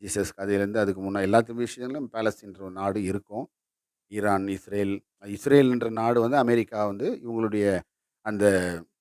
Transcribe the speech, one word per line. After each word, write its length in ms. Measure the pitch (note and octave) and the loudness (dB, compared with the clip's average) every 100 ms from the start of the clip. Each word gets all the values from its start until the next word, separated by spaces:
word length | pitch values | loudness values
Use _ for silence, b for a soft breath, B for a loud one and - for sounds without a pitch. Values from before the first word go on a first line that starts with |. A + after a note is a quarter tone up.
ஜீசஸ் 320 | G2+ G#2 F#2+ | -6 -4 -4
கதையிலேருந்து 460 | - G2+ G2+ G2+ A2 | -4 0 0 2 0
அதுக்கு 220 | G2+ F#2+ | 0 0
முன்ன 220 | G2 G2+ | -4 -2
எல்லாத்துலேயுமே 420 | G2 A2+ A#2 A#2 A#2 | 2 2 2 -4 -8
விஷயங்களும் 440 | B2 B2 D3 A#2+ | -8 -10 -8 -8
பாலஸ்தீன்ற 520 | A2+ A2 - G#2 F#2+ | -4 -2 -4 -10 -14
ஒரு 140 | F#2+ F#2+ | -14 -6
நாடு 240 | G2 G#2 F#2 | -4 -2 -2
இருக்கும். 400 | G2+ - G#2+ D#3+ _ _ _ _ _ _ | -4 -8 -10 -12 _ _ _ _ _ _
ஈரான், 360 | G#2 G#2 G2 G2 | -4 0 0 -2
இஸ்ரேல், 440 | F#2+ - G2+ G2 G2 - _ G2+ | -6 -6 -4 -2 -4 -10 _ -12
இஸ்ரேல்ன்ற 580 | G2+ C#3 C#3+ B2+ B2 A2+ | -6 4 6 6 2 -2
நாடு 280 | A2+ A#2 A#2+ | -2 2 2
வந்து 180 | A#2 C#3+ | 4 2
அமெரிக்கா 420 | A#2+ A#2 G#2+ A2 G#2 | 4 2 2 -2 -2
வந்து 220 | G2+ D#3+ A#3+ | -2 -6 -6
இவங்களுடைய 480 | A#2 A2+ A2 G#2 G2+ F#2 - _ _ _ G#2+ | -6 -4 -2 2 2 0 -4 _ _ _ -6
அந்த, 200 | G#2 G2+ F#2+ F2+ E2 E2+ _ | 2 4 4 0 -6 -12 _